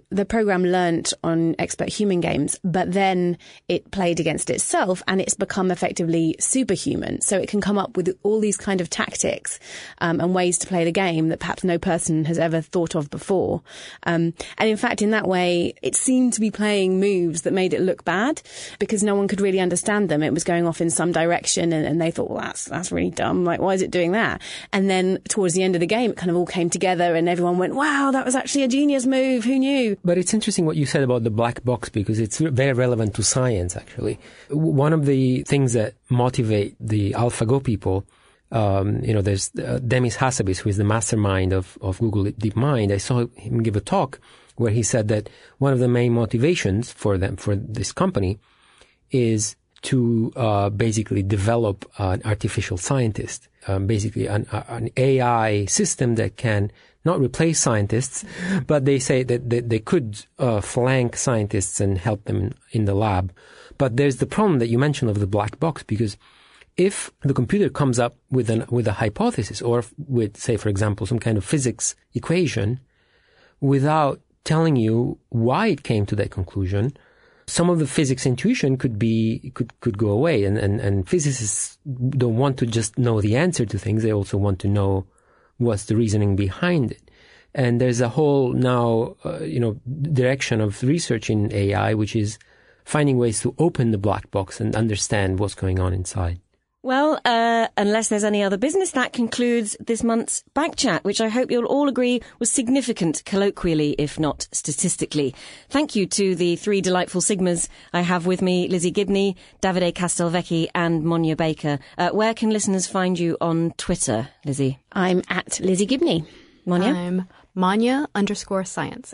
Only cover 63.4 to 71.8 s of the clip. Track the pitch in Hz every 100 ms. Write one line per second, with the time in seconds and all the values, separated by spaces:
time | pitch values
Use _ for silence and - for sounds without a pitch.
63.4 | - - - - 135 123 143 131 135 -
64.4 | 214 143 117 117 147 143 117 101 101 104
65.4 | 104 - 165 170 - 107 110 - _ -
66.4 | _ - _ - 185 - - - 139 131
67.4 | 120 208 160 139 139 120 120 - - 131
68.4 | 113 113 - 120 107 101 113 - 233 -
69.4 | 104 - 120 120 117 - 151 120 107 -
70.4 | - 107 107 98 107 101 107 120 117 110
71.4 | - 160 127 -